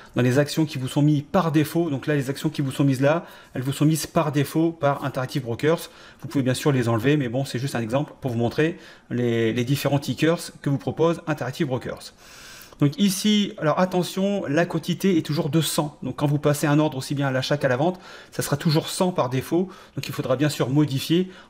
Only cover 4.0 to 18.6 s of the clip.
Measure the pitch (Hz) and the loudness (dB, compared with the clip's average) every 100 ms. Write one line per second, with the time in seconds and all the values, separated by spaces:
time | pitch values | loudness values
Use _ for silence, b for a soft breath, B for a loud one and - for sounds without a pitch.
4 | - 170 151 143 139 160 165 165 139 139 | 0 0 0 0 0 2 0 0 -2 0
5 | 135 131 127 143 117 117 147 165 - B | -4 -4 -4 -4 -4 -2 0 0 -2 B
6 | B B 143 143 127 127 156 131 117 113 | B B -6 -2 0 0 2 2 2 2
7 | 120 151 127 123 135 123 139 123 113 131 | 2 2 2 -2 -4 -4 -4 -4 -2 -2
8 | 151 - 135 117 117 - 156 185 B B | -2 -6 -4 -2 -2 0 0 -2 B B
9 | B 120 120 117 113 117 120 139 139 139 | B -2 0 2 0 0 0 0 0 0
10 | 139 127 156 170 - - - 139 - 113 | -2 0 0 0 -4 -8 -4 -2 -2 0
11 | 165 165 - 147 127 - 156 123 - - | 0 0 -4 -6 -4 -4 -2 -2 -6 -12
12 | - - B B B B B B 143 147 | -14 -20 B B B B B B 0 2
13 | 202 185 214 208 202 - 151 147 185 180 | 0 2 2 2 0 -2 0 2 2 0
14 | 175 - 196 202 - 143 175 170 156 175 | -2 -2 -2 -2 0 0 0 -2 -4 0
15 | 196 165 151 147 165 160 151 - 147 - | 2 2 0 -2 0 2 0 0 -4 -4
16 | 131 - 147 143 147 147 156 147 151 135 | -8 -2 0 2 2 2 2 4 2 0
17 | - 139 139 131 127 147 139 123 156 185 | -6 -2 0 0 0 0 0 2 0 -2
18 | B B B - - 139 | B B B -6 -2 0